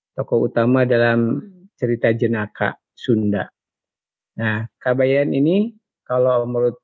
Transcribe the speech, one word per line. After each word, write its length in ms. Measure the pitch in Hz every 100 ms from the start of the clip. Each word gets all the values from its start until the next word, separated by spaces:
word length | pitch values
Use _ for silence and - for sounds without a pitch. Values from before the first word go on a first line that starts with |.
| _
Tokoh 400 | - 117 120 120
utama 320 | 120 117 131
dalam 560 | 127 120 117 117 117 139 - - - -
cerita 320 | 120 117 120
jenaka 640 | 113 117 113 104 - 104 - _
Sunda. 560 | - - 110 104 101 - _ _ _ _ _ _ _ _ -
Nah, 240 | 113 110 113 _
Kabayan 560 | 127 127 131 139 147 139
ini 400 | 151 190 226 - _ _ -
kalau 400 | 127 127 123 120
menurut 320 | 120 120 113